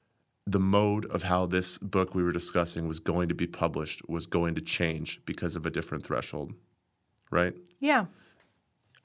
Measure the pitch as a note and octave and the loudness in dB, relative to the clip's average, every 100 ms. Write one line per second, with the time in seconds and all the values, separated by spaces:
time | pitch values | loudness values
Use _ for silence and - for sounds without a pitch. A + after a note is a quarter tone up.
0 | _ _ _ _ - G2 F#2+ G2+ G#2 G#2 | _ _ _ _ 0 2 6 6 6 2
1 | - F#2 F#2 F2+ F#2 F#2 F2+ - G2+ F#2+ | 0 -2 2 2 2 2 0 -2 0 0
2 | F#2 F#2 F2 F2 - F2+ E2+ E2+ E2 D#2+ | 2 2 2 0 0 0 0 -2 -4 -4
3 | - E2+ F2 E2 E2+ - E2+ D#2 D#2 - | 0 0 0 0 -4 0 -2 0 -4 -6
4 | - E2+ - F2 E2+ E2 D#2+ - E2+ D#2+ | -6 -6 0 0 2 0 -2 0 0 0
5 | D2+ - - - F2 E2+ D#2+ D#2+ - D2+ | -6 -8 -8 -4 -4 -2 -4 -4 -4 -6
6 | - B1+ - D2 D2 - _ _ _ _ | -4 -4 -4 -6 -8 -12 _ _ _ _
7 | _ _ - E2+ F2+ - - - C#4 C4+ | _ _ -2 0 0 -2 -16 -2 4 4
8 | F#3 - - _ _ _ _ _ _ - | 2 -6 -20 _ _ _ _ _ _ 0